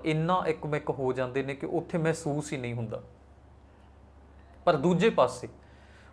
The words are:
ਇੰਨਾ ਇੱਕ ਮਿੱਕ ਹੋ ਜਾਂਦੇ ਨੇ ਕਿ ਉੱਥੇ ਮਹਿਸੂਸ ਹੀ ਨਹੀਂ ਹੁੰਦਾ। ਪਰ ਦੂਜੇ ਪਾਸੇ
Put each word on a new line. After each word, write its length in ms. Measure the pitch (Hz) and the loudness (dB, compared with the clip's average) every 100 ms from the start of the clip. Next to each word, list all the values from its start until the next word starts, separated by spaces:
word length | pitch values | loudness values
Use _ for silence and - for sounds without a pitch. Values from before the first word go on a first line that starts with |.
ਇੰਨਾ 380 | 160 156 160 185 175 | 0 0 2 0 0
ਇੱਕ 200 | 160 151 | -2 -2
ਮਿੱਕ 240 | 147 147 | -4 -2
ਹੋ 220 | 139 131 | -2 0
ਜਾਂਦੇ 300 | 123 127 131 | 0 -2 -2
ਨੇ 120 | 135 | -4
ਕਿ 120 | 139 156 | -4 -4
ਉੱਥੇ 320 | 165 165 175 | -4 -2 0
ਮਹਿਸੂਸ 540 | 160 160 156 147 147 | 0 0 -2 -4 -4
ਹੀ 60 | 143 | -6
ਨਹੀਂ 160 | 120 | -4
ਹੁੰਦਾ। 280 | 120 113 117 - - - - - - - - - - - - - - - - | -4 -6 -8 -10 -20 -20 -20 -20 -20 -20 -20 -20 -20 -20 -20 -20 -20 -20 -4
ਪਰ 120 | - 160 | 2 4
ਦੂਜੇ 340 | 175 180 226 | 4 4 4
ਪਾਸੇ 380 | - 127 - 117 - - - - - - | 4 4 2 -12 -16 -20 -20 -20 -20 -18